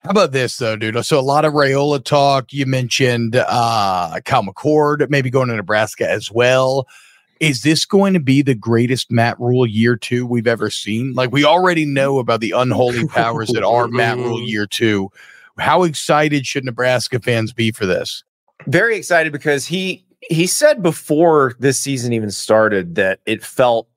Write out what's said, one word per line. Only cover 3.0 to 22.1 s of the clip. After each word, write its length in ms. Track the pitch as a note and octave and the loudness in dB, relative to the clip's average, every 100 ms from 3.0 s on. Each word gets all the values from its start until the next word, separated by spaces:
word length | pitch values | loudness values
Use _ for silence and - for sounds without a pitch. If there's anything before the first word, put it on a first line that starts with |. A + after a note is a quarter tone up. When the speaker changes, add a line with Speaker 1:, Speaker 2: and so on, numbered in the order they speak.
| C3 A#2+ A2+ | 0 0 0
Speaker 1:
uh, 840 | B2 - A#2 A#2 A2+ G2+ F2+ E2+ E2+ | 0 0 0 0 0 0 0 -4 -6
Kyle 200 | - C3+ | 0 0
McCord, 680 | G2 - D3+ D3+ D3 D3 C3 | 0 -4 0 2 2 0 0
maybe 200 | C#3+ B2+ | 0 0
going 200 | C3 B2 | 0 0
to 60 | |
Nebraska 540 | A2+ F#2 G#2+ G#2+ - E2 | -4 -2 0 0 -2 -4
as 220 | G2+ - | -4 -4
well. 560 | A2 B2 C3 C3 C3+ C3 - _ _ _ _ | 2 4 4 2 0 -4 -18 _ _ _ _
Is 220 | D#3 B2 | -2 0
this 200 | C#3+ D#3+ | 0 0
going 300 | - G3 G3 | 2 2 4
to 60 | F#3 | 2
be 200 | C3 C3+ | 2 2
the 140 | C#3 | 2
greatest 560 | A2+ A2+ A#2 A#2+ B2+ - | -2 0 2 2 -2 -2
Matt 260 | A#2 A#2 - | 0 0 -2
Rhule 280 | A#2+ B2+ A#2+ | 0 2 2
year 300 | G#2+ A#2 A#2 | 2 2 0
two 280 | - B2 | -2 -4
we've 220 | B2 A#2+ A2+ | -2 -2 0
ever 220 | A2+ G#2 | -2 -4
seen? 440 | - G#2 A2 C3+ | -6 -6 -4 -4
Like, 200 | B2+ B2+ | -2 0
we 100 | C3+ | 2
already 420 | D3 E3+ F#3 E3 | 4 4 4 2
know 340 | D3 C#3 C#3 C3+ | 0 0 0 0
about 200 | A#2 A2+ | 0 -2
the 120 | A2 | 0
unholy 540 | G2+ B2+ A#2 B2 A#2+ D3+ | 0 0 2 0 0 -2
powers 420 | A#2+ A#2 A#2 A2 | 0 -2 -2 -2
that 140 | A#2 | 0
are 260 | G2 A#2+ A#2+ | 2 2 0
Matt 280 | A#2 A#2 A#2+ | 0 -2 -2
Rhule 200 | B2 A2+ | -4 -6
Speaker 2:
<laughs> 0 | |
Mm-hmm. 100 | A2 | -4
Speaker 1:
year 180 | G#2+ | -4
two. 460 | G2+ - A2+ G2+ F#2+ - - - - - | -4 -2 0 0 -4 -12 -20 -20 -20 -6
How 240 | C3+ E3 | 0 2
excited 640 | F3+ C#3+ - D3+ D3+ D3 B2 | 0 -2 0 0 2 -2 -4
should 180 | C#3+ | -6
Nebraska 540 | C3 A#2 B2+ B2 - B2 | -8 -4 0 0 -2 -4
fans 340 | B2 A#2 A2+ | -2 -2 -2
be 180 | - A2 | -2 -4
for 140 | - | -2
this? 380 | F#2+ F2 - - _ _ _ _ | -2 -2 -4 -12 _ _ _ _
Speaker 3:
Very 320 | - D#3+ A3+ G#3 | -2 0 0 -2
excited 340 | D3 E3+ D#3 | 0 0 0
because 360 | D3 D3+ C#3+ - | -4 -2 -2 -2
he, 360 | F3+ F#3 - _ _ | -6 -4 -8 _ _
he 280 | - E3 F#3 | -4 0 0
said 340 | - D4 C#4+ | 2 2 4
before 720 | F3 D#3 - D3+ E3+ D3+ C3 A2+ | 0 -2 -2 2 4 4 2 0
this 200 | C#3 B2+ | -2 -2
season 320 | C#3 C3+ A#2+ | -4 -4 -2